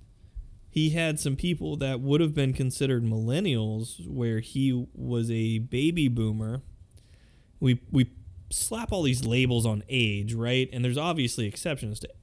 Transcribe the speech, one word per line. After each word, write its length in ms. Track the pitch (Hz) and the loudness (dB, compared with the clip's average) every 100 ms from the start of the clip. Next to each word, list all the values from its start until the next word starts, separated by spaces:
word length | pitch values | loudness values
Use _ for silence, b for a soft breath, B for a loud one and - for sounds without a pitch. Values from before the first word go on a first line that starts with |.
| - b b b b - - | -20 b b b b -18 -6
He 200 | 156 156 | 0 2
had 300 | 165 160 151 | 2 0 0
some 160 | 143 135 | 0 0
people 400 | 175 165 156 147 | 0 -2 -4 -4
that 240 | 135 127 | -2 -2
would 200 | 135 151 | 2 4
have 140 | 165 | 4
been 200 | 147 135 | 2 0
considered 500 | 131 131 - 135 123 | 0 -2 0 2 2
millennials, 1040 | 117 110 113 143 202 120 107 110 117 - - | 2 0 0 0 2 0 0 -2 -6 -10 -8
where 320 | 135 117 110 | -4 -2 -2
he 460 | 113 135 135 123 127 | -2 0 0 0 -4
was 360 | - 123 120 117 | -8 -4 -2 0
a 280 | 113 113 110 | 0 0 0
baby 500 | 120 123 151 175 139 | -2 0 0 2 2
boomer. 540 | 117 110 107 110 127 - - - b b b b b b - | 2 0 -2 -4 -6 -10 -20 -20 b b b b b b 0
We, 200 | 131 120 - | 2 2 2
we 200 | 131 123 - - - - | 2 2 -2 -20 -20 -4
slap 400 | - - 226 226 | 0 0 -2 -2
all 120 | 196 | 0
these 240 | 147 123 120 | 2 0 2
labels 400 | 123 127 120 113 | 2 4 4 2
on 160 | 104 101 | 0 -2
age, 440 | 127 110 101 104 | 0 2 0 -2
right? 360 | 113 117 127 131 | -2 0 0 0
And 120 | 127 | 0
there's 140 | 123 127 | 0 0
obviously 480 | 165 165 120 - 107 | 0 0 0 -2 -4
exceptions 540 | - 175 143 107 107 | -4 -6 -4 -6 -8
to 80 | - - | -10 -8